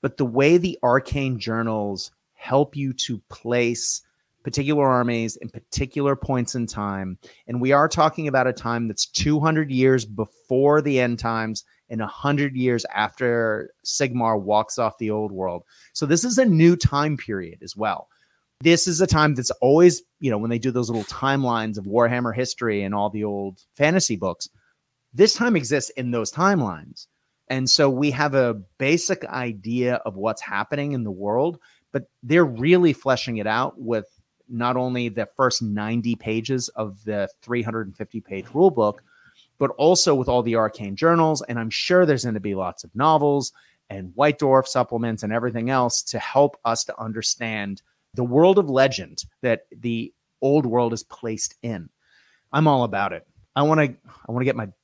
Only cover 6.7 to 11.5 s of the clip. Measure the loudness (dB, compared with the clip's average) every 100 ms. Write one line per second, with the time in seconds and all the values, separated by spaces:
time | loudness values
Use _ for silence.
6.7 | -6 -6 -6 -8 -12 -16 _ -10 -4 2
7.7 | 4 2 2 0 0 -2 0 0 -2 -4
8.7 | -4 -4 -6 -6 -4 0 0 2 0 0
9.7 | 2 4 4 0 -8 -8 _ _ 2 4
10.7 | 4 2 0 0 0 -2 -2 -4